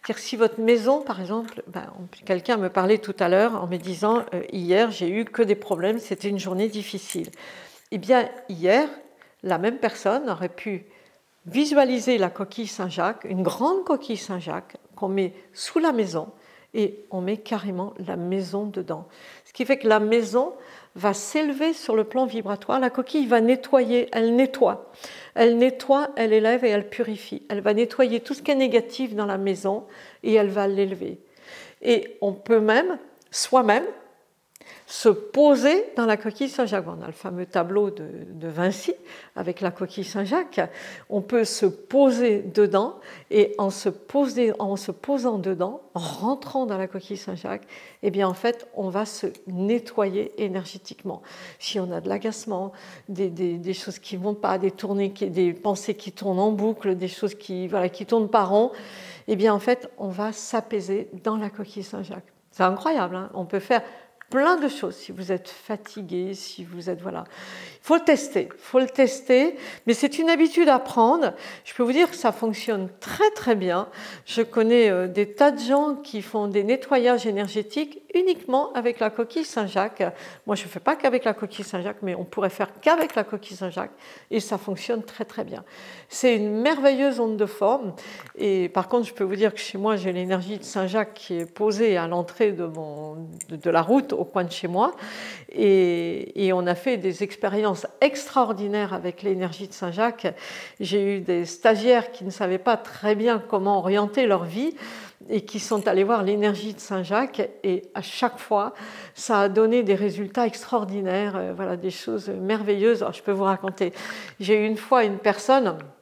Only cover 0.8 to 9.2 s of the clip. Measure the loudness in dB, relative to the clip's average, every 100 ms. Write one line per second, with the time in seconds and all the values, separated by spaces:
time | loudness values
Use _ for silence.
0.8 | 4 2 0 -6 -4 -6 -6 -12 -12 -12
1.8 | -12 -16 -18 -16 -2 -2 0 0 2 2
2.8 | 4 2 0 -2 4 4 4 0 -4 -6
3.8 | -6 -2 2 2 0 -8 -6 -6 2 4
4.8 | 4 0 -2 -2 -2 0 2 2 0 -2
5.8 | 0 -2 -4 -6 -4 -4 -4 -2 -2 -4
6.8 | -10 -12 -8 -8 -8 -12 -20 -18 -20 -20
7.8 | _ -8 4 4 4 -8 -14 0 4 4
8.8 | 4 -6 -20 _